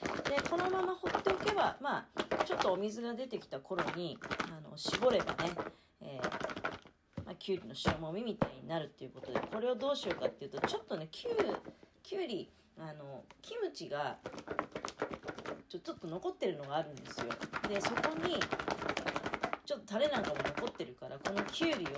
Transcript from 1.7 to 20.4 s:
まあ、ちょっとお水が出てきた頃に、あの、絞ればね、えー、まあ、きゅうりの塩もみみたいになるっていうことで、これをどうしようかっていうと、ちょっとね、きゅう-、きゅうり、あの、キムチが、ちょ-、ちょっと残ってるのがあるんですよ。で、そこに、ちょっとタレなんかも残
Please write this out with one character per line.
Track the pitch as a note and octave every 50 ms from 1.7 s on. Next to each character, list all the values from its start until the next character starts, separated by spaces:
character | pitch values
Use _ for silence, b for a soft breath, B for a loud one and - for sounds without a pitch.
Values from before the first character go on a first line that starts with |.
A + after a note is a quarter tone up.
| - - C4
ま | C#4+ G#3+ D3 - - -
あ、 | - - - - - -
ち | - -
ょ |
っ | -
と | - G#3 F#3
お | F3+
水 | G3+ G#3+ G#3+ A3+ A#3
が | A#3+ A#3+
出 | A3 C4
て | B3+ A3 F3+
き | -
た | - - C3+
頃 | - - F#3+ F3 - - -
に、 | E3+ F3 D#3+ C3+ - - - - - - - -
あ | D#3 D3+
の、 | - - -
絞 | - - - F#3 A3 B3+
れ | A#3 F3+
ば | - - -
ね、 | - - - - - - B B B B B B _
え | - D3 C#3+ -
ー、 | - - - - - - - - - - - - - - - _ _ _ _ - -
ま | - F#3
あ、 |
き | - - -
ゅ | F#3+
う | E3+
り | - -
の | C#3+ - -
塩 | - D#3+ D#3
も | D#3+ D#3
み | E3 G3+ B3
み | A#3 F#3
た | - -
い | - - - -
に |
な | - D#3+ E3
る | D3+
っ | C3
て | - - C3+
い | B2+
う |
こ | - C3
と | B2+ -
で、 | B2 C#3
こ | D3+ - - A3
れ | A3 B3
を | B3+
ど | G#3+ C4 C#4
う | C#4+
し | B3+ -
よ | G3 E3+
う | -
か | B2+ B2+
っ |
て | - - C#3+
い | C#3
う |
と、 | - C#3 -
ち | - -
ょ | A4
っ | A4+
と | - -
ね、 | - D#4+ - -
き | - -
ゅ | A#4+
う-、 | A#4 A4 F#4+ D#4 - - - B B B B B B _ -
き | - F#4+
ゅ | G4
う | F4+
り、 | C4+ A3 E3+ - B B B B B _ -
あ | D#3+ D#3 D3+
の、 | D3+ C#3+ C#3 C#3 - - - - - -
キ | - G#4+
ム | A#4+ G#4 E4+
チ | D4 - E3 -
が、 | - D3 D3 C3 - - - - - - - - - - - - - - - - - - - - - - - - - - - - - - - -
ち | -
ょ-、 | F3
ち | - -
ょ | D#4
っ | -
と | - E3+
残 | D#3+ F#3+ G#3+ F4+
っ | F#4 -
て | C#4
る | G3+ E3+
の | D3 C#3+
が | C3+ C#3+
あ | D#3 D#3+
る | D3+ C#3+
ん |
で | B2 A#2 -
す | - -
よ。 | - A#2 A2+ - - - - - - G#3
で、 | G3+ G3+ G3
そ | -
こ | A#3+ - - D4+ D#4 D#4+ E4
に、 | F4+ E4 A3+ E3+ - - - - - - - - - - - - - - - - - - - - - - - -
ち | - D4
ょ |
っ | A3
と | -
タ | - G3+ A3
レ | C#4 D4+
な | C#4 A#3
ん | G3+
か | -
も | G3+
残 | -